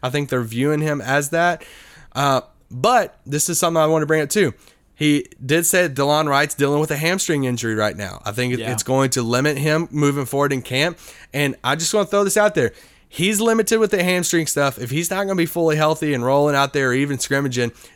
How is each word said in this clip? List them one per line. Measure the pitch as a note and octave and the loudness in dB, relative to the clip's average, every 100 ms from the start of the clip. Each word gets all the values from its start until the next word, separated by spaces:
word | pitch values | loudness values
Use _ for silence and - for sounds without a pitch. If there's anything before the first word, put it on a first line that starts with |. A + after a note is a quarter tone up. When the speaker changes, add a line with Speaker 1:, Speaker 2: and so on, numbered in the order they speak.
Speaker 1:
I | B2+ | -4
think | C#3+ C#3+ | -4 -2
they're | B2+ | -2
viewing | A2+ A#2 C#3+ D3+ | -2 -2 0 0
him | D3+ C#3+ | -2 -2
as | A2+ C#3+ C#3+ | -2 -2 0
that. | E3 F3 D#3+ - - - - - C3 | 0 0 -2 -8 -20 -20 -20 -10 -2
Uh, | C#3+ C3 - _ - | 0 0 -2 _ -16
but | B2 G#3 A#3+ F#3 - - | -2 2 4 2 -6 -6
this | D3 F3 | -4 -2
is | D#3+ | 0
something | F3 E3 | 0 2
I | D#3 | 2
want | D#3+ | 2
to | D3+ | 2
bring | D#3 | 0
up | C#3+ | 0
too. | G#3+ D3+ - - _ _ - | 0 0 -2 -16 _ _ -2
He | D3+ D3 - - C3 | 2 2 -2 -10 -2
did | E3 E3 | 0 2
say | F#3 E3+ | 2 2
Delon | C3+ C#3+ D3+ D3+ | 0 2 2 2
Wright's | C#3 D3 - | 2 0 0
dealing | C#3 D3 | 2 2
with | D3+ | 0
a | D3 | -2
hamstring | E3 F#3+ - D3 | -2 -2 0 0
injury | C3 A#2 A#2 G#2+ | 0 -2 -2 0
right | G#2+ F#2 | -2 -2
now. | F#2+ - | -10 -10
I | G#2+ | -8
think | A2 B2 | -4 -2
it, | B2 | -2
Speaker 2:
Yeah. | A2+ | -4
Speaker 1:
it's | A#2 | -4
going | - C3 C3 | 0 0 2
to | B2+ | 0
limit | A2+ B2 D3 C#3 | 0 0 0 0
him | D3+ D#3 E3 | 0 0 -2
moving | D3 C#3+ C#3+ C3 | 0 0 0 -2
forward | C#3 C#3 | 0 0
in | C3+ | -2
camp. | - C3 D#3 - - - - | -2 -2 -2 -4 -16 -20 -8
And | C#3+ C#3 - | -2 -2 -2
I | B2+ D#3 | -4 -2
just | E3 | 0
wanna | G#3+ G3 | -2 0
throw | G3+ | 0
this | G3+ G#3+ | 0 2
out | G#3 E3+ | 2 2
there. | A#2 - - _ _ | -2 -4 -20 _ _
He's | - F#3+ G#3 | -2 0 2
limited | A3+ A3+ G#3 A3+ | 2 2 2 0
with | G#3+ | 2
the | G3+ | 0
hamstring | F3+ F3+ E3 E3+ D3+ | 0 0 0 0 0
stuff. | D3 C#3 - | 0 0 -2
If | A#2 | -6
he's | D3 E3+ | -4 -4
not | F#3+ | -4
gonna | G3 F#3 | -2 -2
be | E3 | -2
fully | E3+ E3 D3+ | 0 0 2
healthy | D#3 D#3 D3+ | 0 0 -2
and | C3 B2 | 0 2
rolling | C#3+ D3 C#3 | 2 2 2
out | C#3 | 0
there | C#3+ C3 | 0 0
or | |
even | C3 C#3+ C3 | 0 -2 -4
scrimmaging, | - C#3 C#3 B2 A#2 - - | -2 -2 -2 -2 -4 -6 -20